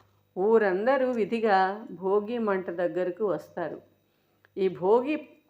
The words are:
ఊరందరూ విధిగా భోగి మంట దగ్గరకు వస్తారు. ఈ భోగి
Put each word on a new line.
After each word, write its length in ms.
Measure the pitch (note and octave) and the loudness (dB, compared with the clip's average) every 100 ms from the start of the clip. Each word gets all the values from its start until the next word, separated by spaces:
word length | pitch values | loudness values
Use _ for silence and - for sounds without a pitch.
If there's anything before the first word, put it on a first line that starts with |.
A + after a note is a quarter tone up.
| _ _ _ - | _ _ _ -2
ఊరందరూ 720 | G3+ A3+ G#3 F#3 A3+ C#4 B3+ | 2 4 4 2 2 2 0
విధిగా 760 | A#3+ G3 A3+ A3 F#3+ F#3+ G3+ A3+ | 0 -2 0 2 4 2 -2 -10
భోగి 480 | F3 F#3 G#3 G#3 A#3+ | -8 0 0 0 -2
మంట 320 | G#3+ F#3+ F3+ | -2 -2 -2
దగ్గరకు 540 | F3 F3 E3 F3+ F3+ | -4 -2 -2 -4 -2
వస్తారు. 560 | G#3 D#3 - - D#3+ - - _ _ _ _ _ _ - | -2 -4 -6 -8 -8 -10 -16 _ _ _ _ _ _ -2
ఈ 100 | F#3+ | -2
భోగి 600 | D#3 F3+ A3+ B3+ D4+ D4+ - - | 0 2 2 2 -4 -6 -16 -2